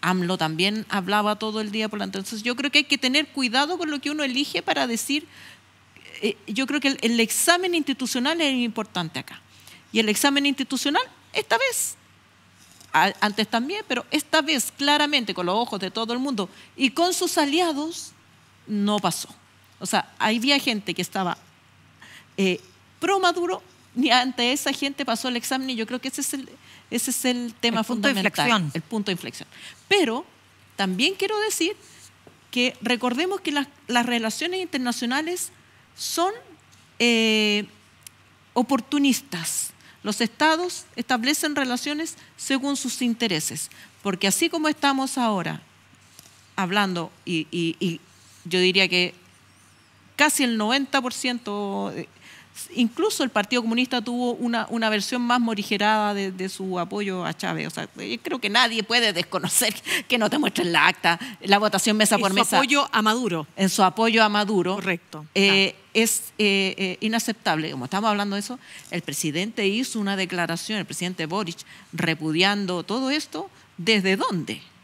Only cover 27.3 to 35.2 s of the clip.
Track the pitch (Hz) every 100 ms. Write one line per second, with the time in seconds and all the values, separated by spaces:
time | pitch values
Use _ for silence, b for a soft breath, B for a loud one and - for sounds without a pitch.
27.3 | 247 240 226 233 226 220 233 208 220 190
28.3 | - 160 226 156 170 - 220 208 180 -
29.3 | - - B B B - 403 294 233 359
30.3 | - _ _ - - 196 185 294 392 392
31.3 | 427 427 - 330 415 B B B _ -
32.3 | - _ - 247 254 214 240 247 247 359
33.3 | 392 349 285 269 - - 247 240 240 220
34.3 | 214 330 370 359 285 247 240 240 269